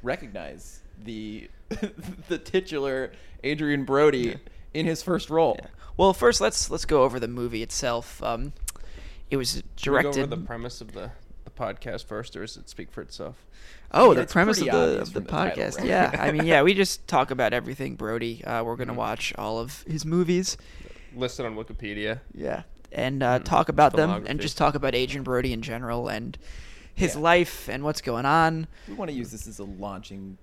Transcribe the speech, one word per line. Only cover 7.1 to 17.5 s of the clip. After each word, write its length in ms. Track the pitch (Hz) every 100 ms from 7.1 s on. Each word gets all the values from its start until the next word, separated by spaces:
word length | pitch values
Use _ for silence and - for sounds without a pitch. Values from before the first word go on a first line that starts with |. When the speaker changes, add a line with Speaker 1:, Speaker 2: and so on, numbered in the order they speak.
| 123
Speaker 2:
the 80 | 117
movie 380 | 123 120 117
itself. 580 | 113 - 135 120 120 -
Um, 300 | - 117 139 - - - - - - - -
it 100 | 135
was 260 | 123 - - -
Speaker 3:
Should 140 | -
we 120 | 139
go 60 | 143
over 60 | 139
Speaker 2:
directed 140 | 139
Speaker 3:
the 60 | 120
premise 440 | 98 117 120 -
of 120 | 107
the, 180 | 98 104 - - -
the 60 | -
podcast 540 | - 113 98 123 -
first, 320 | - 107 120 -
or 60 |
does 140 | 104 -
it 120 | -
speak 240 | - -
for 80 | -
itself? 440 | - - 76 - - - - - -
Speaker 2:
Oh, 140 | -
Speaker 1:
I 20 | 233
mean, 80 | 131
Speaker 2:
the 60 |
Speaker 1:
it's 100 | -
Speaker 2:
premise 260 | 175 196 220
of 60 | 123
Speaker 1:
pretty 100 | -
Speaker 2:
the, 40 |
Speaker 1:
obvious 240 | - - -
Speaker 2:
of 60 |
the 60 | 180
Speaker 1:
from 40 |
the 60 | -
title, 340 | - 185 -
Speaker 2:
podcast. 140 | - -
Speaker 1:
right? 80 | -
Speaker 2:
Yeah, 300 | 185 180 -
I 100 | -
mean, 160 | 151 156
yeah, 160 | 156
Speaker 1:
<laughs> 0 |
Speaker 2:
we 120 | 156
just 340 | 196 190 - -
talk 220 | 156 131
about 200 | 131 113